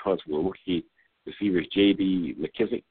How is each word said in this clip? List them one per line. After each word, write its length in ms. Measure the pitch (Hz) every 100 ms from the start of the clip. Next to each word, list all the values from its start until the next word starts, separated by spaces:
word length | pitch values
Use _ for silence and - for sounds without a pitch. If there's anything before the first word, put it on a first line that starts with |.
punts 200 | 98 87 76
were 140 | 76
rookie 440 | 92 - - 85 - _ _ _ -
receivers 420 | - 101 90 -
J 200 | 95 101
D 420 | 98 95 92 76 -
McKissick 440 | 78 - - - _